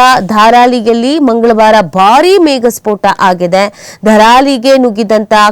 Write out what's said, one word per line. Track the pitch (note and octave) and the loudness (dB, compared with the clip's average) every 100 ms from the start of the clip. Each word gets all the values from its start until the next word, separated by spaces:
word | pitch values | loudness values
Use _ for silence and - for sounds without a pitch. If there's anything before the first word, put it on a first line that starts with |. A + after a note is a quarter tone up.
| B3+ C4 | 2 0
ಧಾರಾಳಿಯಲ್ಲಿ | F#3 G#3+ A3 A#3+ B3 B3 A3 A#3 B3+ D#4 | -2 0 2 2 2 0 -2 -2 -2 -2
ಮಂಗಳವಾರ | C4 A#3 A#3 A3 A3 A3 | -2 0 0 2 2 2
ಭಾರೀ | E3+ F#3 G3 C4 F4+ G4 | 0 0 2 2 2 2
ಮೇಘ | D#4 C4+ A#3 | 0 0 -4
ಸ್ಫೋಟ | - A3 G#3 G3 - | -4 -6 -4 -4 -2
ಆಗಿದೆ. | F#3+ F3+ F3 F#3 G3+ - - - | -2 -2 -2 -2 -4 -8 -20 -6
ಧರಾಳಿಗೆ | G#3 G#3+ A3 B3 C#4 C4 B3+ C4+ | -2 2 4 2 0 -2 0 0
ನುಗ್ಗಿದಂತ | B3 G#3 G#3 A3 G3+ G#3+ G#3 | 0 -4 -2 -2 0 0 0